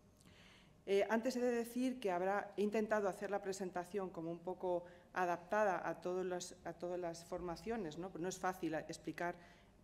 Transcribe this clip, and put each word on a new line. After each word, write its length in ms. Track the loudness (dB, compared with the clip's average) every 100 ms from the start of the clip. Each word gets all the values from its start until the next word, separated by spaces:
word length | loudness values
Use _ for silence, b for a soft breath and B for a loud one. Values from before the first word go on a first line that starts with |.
| -20 -20 B B B B B -8 2
Eh, 200 | 4 6
antes 260 | 4 2 2
he 40 |
de 100 | 2
decir 480 | 2 0 0 0 2
que 120 | 2
habrá, 420 | 2 4 2 0 0
he 60 |
intentado 460 | 2 4 4 4 2
hacer 220 | 0 -2
la 100 | -2
presentación 680 | -2 -4 -4 -4 -4 -4 -4
como 200 | -4 -6
un 100 | -4
poco 440 | -6 -2 0 0 -2 B B
adaptada 720 | 0 2 0 2 4 4 4 0
a 120 | -2
todas 260 | -2 0 0
las, 280 | -2 -4 -8
a 100 | -10
todas 260 | -6 -4 -2
las 240 | -2 -6
formaciones, 760 | -6 -6 -4 -4 -4 -2 -2 -4
¿no? 120 | -6
Pero 120 | -2
no 60 | -2
es 100 | 0
fácil 360 | 0 0 0
explicar 600 | -2 -4 -6 -6 -2 -2 -4 B B B -4